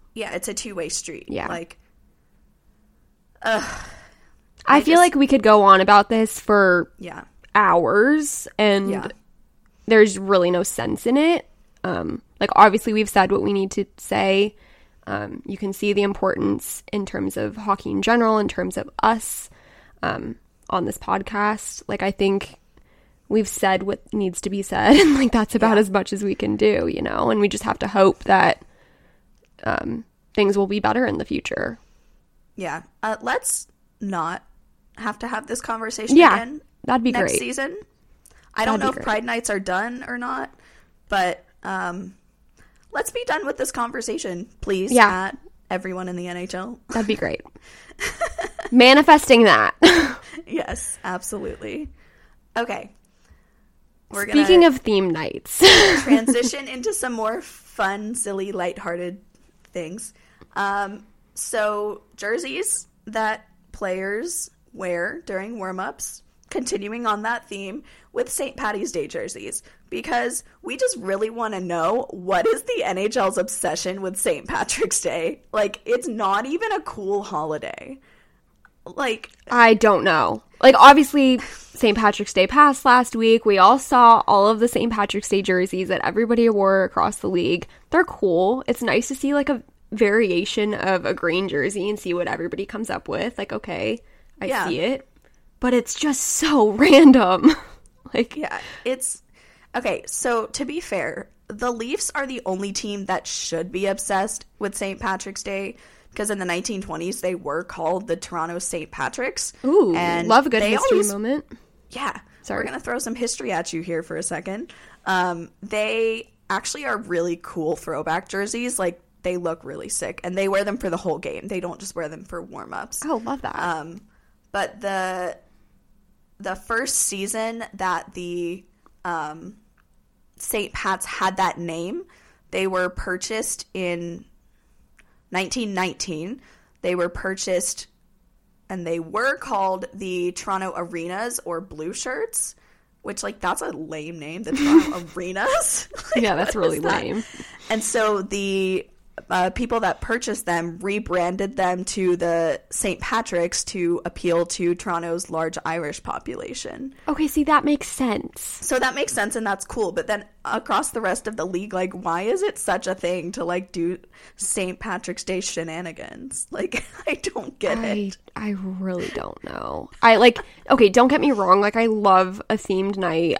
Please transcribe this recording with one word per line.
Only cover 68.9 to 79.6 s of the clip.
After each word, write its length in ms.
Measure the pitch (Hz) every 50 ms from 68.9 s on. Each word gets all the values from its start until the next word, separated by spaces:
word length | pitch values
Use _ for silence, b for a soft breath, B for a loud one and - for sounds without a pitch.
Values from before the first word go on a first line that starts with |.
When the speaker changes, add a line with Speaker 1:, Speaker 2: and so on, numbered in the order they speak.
Speaker 1:
Day 160 | - 175 143 -
jerseys, 560 | - 165 104 - - - 104 101 - - - b b b b b
because 540 | - 226 226 - - 240 240 240 247 - - _ _ _
we 140 | - - 240
just 220 | - 523 508 466 254
really 320 | 208 190 196 196 214 220
wanna 320 | 226 233 233 220 214 190
know, 440 | 180 175 175 170 160 170 208 240 240 -
what 360 | - - 175 180 196 180 170 440
is 160 | 453 - -
the 200 | - 494 440 -
N 140 | - 185 185
H 180 | 196 214 226
L's 220 | 254 202 190 - -
obsession 640 | 180 - - - - 180 151 165 - 190 185 196
with 160 | 190 185 190 -
Saint 300 | - 262 - 294 - -
Patrick's 520 | 269 - - - - - 381 392 - -
Day? 440 | - - - 170 165 170 294 - _ _ -
Like, 260 | 214 208 202 196 - -
it's 220 | - 233 247 247 -
not 380 | 226 214 220 190 196 202 226
even 260 | 269 294 349 440 440 415
a 80 | 392
cool 420 | 311 - - - 202 190 202 202 202
holiday. 760 | - - 156 151 160 156 151 - - - - - - 269 269 _ _ _ _ _ _ _ _ _ _ _ _ _ _ _ _ -
Like, 440 | - 180 - 277 254 220 220 - - _ _ _ -
Speaker 2:
I 260 | - 240